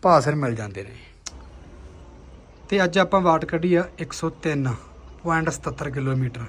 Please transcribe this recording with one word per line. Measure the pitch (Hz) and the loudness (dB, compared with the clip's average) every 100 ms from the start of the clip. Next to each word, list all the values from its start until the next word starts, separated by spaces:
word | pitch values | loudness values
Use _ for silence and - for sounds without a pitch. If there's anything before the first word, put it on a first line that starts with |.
ਭਾਅ | 190 165 | 8 6
ਸਿਰ | 139 | 6
ਮਿਲ | 151 135 | 0 -2
ਜਾਂਦੇ | 110 104 98 | -4 -8 -10
ਨੇ। | 95 - - - - - - - - - - - - - - - - - - | -14 -16 -20 -20 -18 -18 -20 -20 -20 -20 -20 -20 -20 -20 -20 -20 -20 -20 -2
ਤੇ | 196 | 2
ਅੱਜ | 180 175 | 2 4
ਆਪਾਂ | 180 196 | 4 4
ਵਾਟ | 175 160 | 4 2
ਕੱਢੀ | 160 165 180 | 2 -2 2
ਆ | 170 175 - | 2 0 -8
ਇੱਕ | 156 | -12
ਸੌ | - 160 | -6 -8
ਤਿੰਨ | - 165 147 131 113 - - - - | -4 -4 -2 -2 -4 -10 -20 -20 -10
ਪੁਆਇੰਟ | 170 165 165 | -2 0 -2
ਸਤੱਤਰ | - - 135 147 | -4 -8 -8 -6
ਕਿਲੋਮੀਟਰ। | 131 135 131 127 123 | -4 -2 0 -2 -6